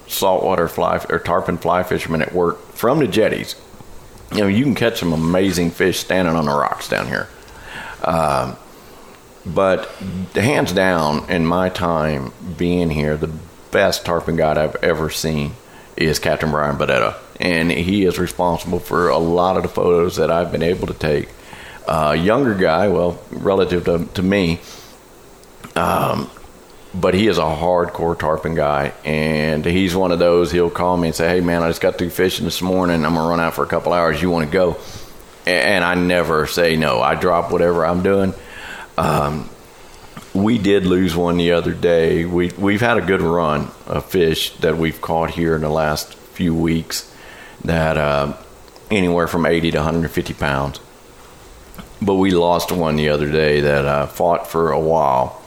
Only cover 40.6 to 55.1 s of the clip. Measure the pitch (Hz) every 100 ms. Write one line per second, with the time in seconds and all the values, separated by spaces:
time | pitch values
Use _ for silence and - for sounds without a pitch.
40.6 | 98 101 90 92 90 85 87 87 85 85
41.6 | 90 85 87 85 82 82 85 87 87 -
42.6 | 98 104 120 110 87 95 85 87 80 73
43.6 | 67 - - 76 - 95 80 78 - -
44.6 | 82 80 80 - - 82 78 85 82 80
45.6 | 76 78 76 76 - - - - 85 82
46.6 | 82 82 80 - - - - - - -
47.6 | 78 82 80 76 73 71 71 - - -
48.6 | - - - 104 87 85 82 87 78 85
49.6 | 82 76 78 82 76 90 - - 76 67
50.6 | 69 - - - - - - - - -
51.6 | - - - - 101 95 98 87 87 85
52.6 | - 92 80 76 76 73 73 78 76 73
53.6 | 73 71 69 71 71 - 87 82 - 82
54.6 | 82 73 80 80 69